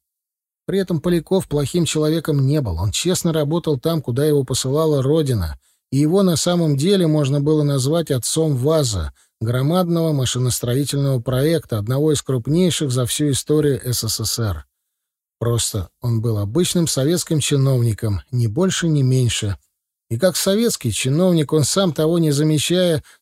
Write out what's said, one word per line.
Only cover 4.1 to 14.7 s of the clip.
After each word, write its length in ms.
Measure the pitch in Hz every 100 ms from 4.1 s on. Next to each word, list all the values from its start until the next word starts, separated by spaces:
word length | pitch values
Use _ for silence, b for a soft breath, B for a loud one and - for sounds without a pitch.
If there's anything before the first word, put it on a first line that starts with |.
| 120
его 200 | 147 143
посылала 580 | 131 127 131 143 160 147
Родина, 560 | 131 160 143 113 82 71 _ _ -
и 80 | 135
его 240 | 151 190
на 140 | 190 156
самом 400 | 175 175 160 139
деле 320 | 165 196 165
можно 320 | 151 139 143
было 240 | 143 156
назвать 480 | 147 143 131 165 160
отцом 420 | 131 - - 160
ваза, 580 | 131 135 160 131 98 76 b b -
громадного 720 | 113 127 139 180 180 170 165
машиностроительного 1080 | 143 123 123 127 - 120 123 143 143 139 131
проекта, 560 | 113 127 147 165 - 110
одного 360 | 104 131 156
из 100 | 151
крупнейших 680 | - 127 123 160 180 - 147
за 120 | 127 123
всю 260 | - 151
историю 480 | 127 - 151 147 127
С 240 | 127 117 113
С 160 | -
С 140 | 110 -
Р. 260 | 110 78 -